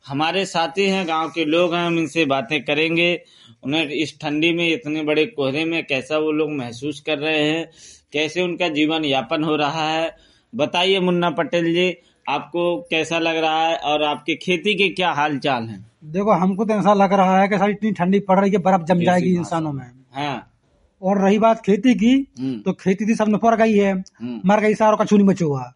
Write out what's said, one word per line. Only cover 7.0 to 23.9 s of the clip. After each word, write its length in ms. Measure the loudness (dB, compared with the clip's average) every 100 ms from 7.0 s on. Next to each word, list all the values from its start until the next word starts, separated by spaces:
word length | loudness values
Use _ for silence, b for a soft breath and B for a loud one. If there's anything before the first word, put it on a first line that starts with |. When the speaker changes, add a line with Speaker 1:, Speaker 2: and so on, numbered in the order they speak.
Speaker 1:
कर 160 | -6 -4
रहे 340 | -2 0 0
हैं, 200 | -2 -6 B B B _
कैसे 280 | -4 -4 -2
उनका 260 | -4 -2 -2
जीवन 380 | 0 0 0 0
यापन 380 | -2 -2 -4
हो 120 | -2 0
रहा 340 | -2 -2 -4
है। 260 | -2 -4 -8 b b b -4
बताइए 440 | -2 0 2 2
मुन्ना 300 | 2 0 0
पटेल 440 | -2 -2 0 0
जी, 240 | 0 0 -4 b b -6
आपको 580 | -6 -4 -4 -2 -4 -4
कैसा 300 | -4 -2 -2
लग 180 | -2 0
रहा 300 | 0 0 0
है 100 | -2
और 260 | -2 0
आपकी 320 | 0 -2 -4 -6
खेती 400 | -2 -2 0 0
के 140 | 0
क्या 220 | 0 -2
हाल 280 | 0 -2 -2
चाल 240 | -2 -2
हैं? 280 | -4 -12 -18 _
Speaker 2:
देखो, 280 | -8 -4 2
हमको 340 | 2 2 0 -2
तो 80 |
ऐसा 200 | 2 4
लग 200 | 4 4
रहा 280 | 4 4 4
है 60 | 2
कि 100 | 2
सारी 140 | 0
इतनी 200 | 0 -4
ठंडी 280 | -2 0 0
पड़ 200 | 2 2
रही 120 | 4
है, 60 | 2
बर्फ 240 | 2 0
जम 120 | 4
Speaker 1:
देसी 120 | 4 4
Speaker 2:
जाएगी 240 | 2 2
Speaker 1:
भाषा। 100 | 0
Speaker 2:
इंसानों 340 | 0 -4 -4
में। 180 | -6 -12 -20 _
Speaker 1:
हाँ। 400 | -8 -6 -6 -12 _ _ _ _ _
Speaker 2:
और 200 | -2 2
रही 180 | 4 4
बात 200 | 4 2
खेती 360 | 2 2 4 4
की, 380 | 4 2 0 -6
Speaker 1:
हम्म। 200 | -6 -4
Speaker 2:
तो 140 | -6
खेती 320 | -2 -2 -2 0
थी 100 | 0
सब 120 | 0
निपट 280 | 2 2 4
गई 220 | 4 4
है, 160 | 2